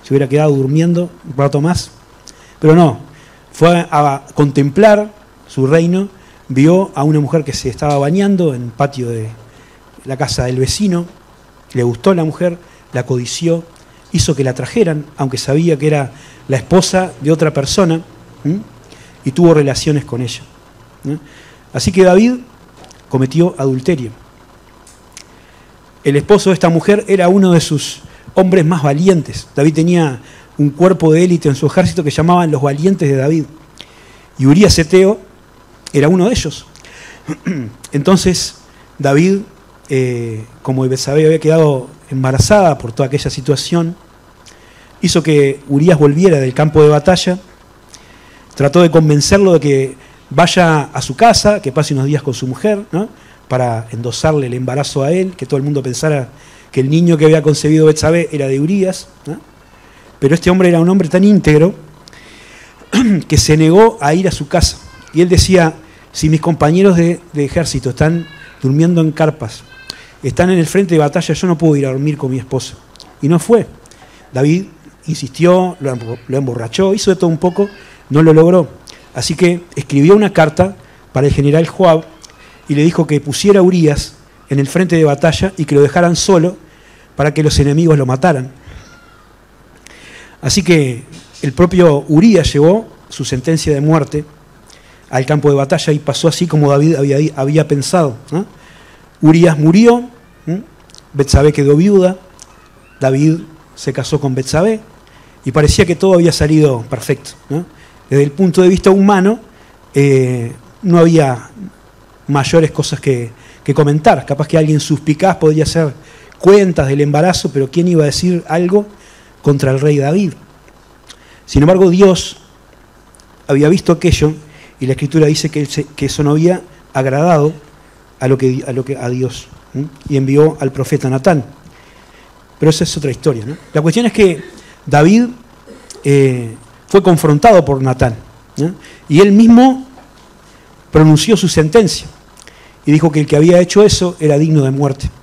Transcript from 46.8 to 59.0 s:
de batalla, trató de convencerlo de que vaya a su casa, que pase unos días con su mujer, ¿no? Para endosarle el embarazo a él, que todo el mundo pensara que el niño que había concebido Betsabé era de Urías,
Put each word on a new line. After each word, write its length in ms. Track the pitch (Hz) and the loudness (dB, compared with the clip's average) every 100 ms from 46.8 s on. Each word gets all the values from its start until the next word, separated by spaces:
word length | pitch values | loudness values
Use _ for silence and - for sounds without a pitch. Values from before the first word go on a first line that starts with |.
de 60 | 151 | 4
batalla, 500 | 147 170 180 - 185 - _ _ _ _ - - - - - _ | 4 2 0 -2 -6 -10 _ _ _ _ -20 -20 -20 -20 -20 _
trató 280 | - 139 175 | -4 0 2
de 80 | 175 | 4
convencerlo 640 | 160 156 147 - 202 190 | 4 4 2 2 2 4
de 60 | 165 | 2
que 360 | 143 135 135 - - _ _ | 2 -2 -2 -10 -20 _ _
vaya 540 | 139 170 - 170 156 | 0 2 2 2 0
a 180 | 143 139 | -4 -10
su 140 | - 131 | -10 2
casa, 440 | 226 - 214 208 | 2 4 0 -2
que 120 | 135 | -4
pase 200 | 139 147 | -4 -4
unos 120 | 139 135 | -4 -2
días 160 | 147 | -4
con 120 | - | -4
su 120 | 117 127 | -8 -8
mujer, 380 | 120 214 202 214 | -6 -4 -4 -6
¿no? 160 | 165 214 - - _ _ | -8 -8 -12 -20 _ _
Para 380 | 127 123 113 113 | -4 -2 -6 -10
endosarle 560 | 117 120 - 156 151 127 | -10 -10 -4 -2 -2 -4
el 80 | |
embarazo 480 | 127 127 143 139 143 | -6 -6 -6 -6 -4
a 80 | 139 | -2
él, 240 | 175 190 180 | -2 -4 -8
que 80 | |
todo 120 | 127 143 | -6 -4
el 80 | |
mundo 180 | 143 143 | -2 -4
pensara 460 | 127 120 156 147 120 - - - _ | -6 -6 -4 -4 -6 -16 -20 -20 _
que 100 | 135 | -4
el 80 | 135 | 0
niño 300 | 160 175 160 | 2 2 4
que 60 | |
había 180 | 156 156 | 4 4
concebido 420 | 151 143 151 156 | 2 0 0 4
Betsabé 440 | 156 151 151 170 160 | 2 2 0 0 -2
era 160 | 151 135 | -6 -4
de 140 | 135 | -2
Urías, 480 | 156 202 185 180 | -2 -2 -4 -6